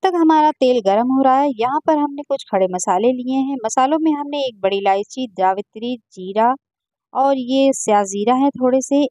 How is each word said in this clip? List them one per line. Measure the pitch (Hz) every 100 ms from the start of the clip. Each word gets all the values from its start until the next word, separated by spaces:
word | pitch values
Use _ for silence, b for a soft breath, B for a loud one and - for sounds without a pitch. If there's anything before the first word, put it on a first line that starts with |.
तक | 381 349
हमारा | 320 311 302
तेल | 302 254 247 190
गर्म | 202 247
हो | 262
रहा | 269 262
है, | 285
यहाँ | 226 233 285 -
पर | 311
हमने | 294 285
कुछ | 285 269 -
खड़े | 196 185
मसाले | 180 190 185 233
लिए | 254 247 262
हैं। | 269 269 220
मसालों | - 262 311
में | 320
हमने | 294 285 294 269
एक | 214
बड़ी | 190 196
इलायची, | 196 196 208 - 254
जावित्री, | 185 185 190 202 220 240 247 _
जीरा | - 185 196 226 269 _ _ _ _ _
और | 240 269 277
ये | 240 269 269 262
स्याह | - 208 202
जीरा | 202 208 254
है | 277
थोड़े | 269 254 262
से, | 254 277 285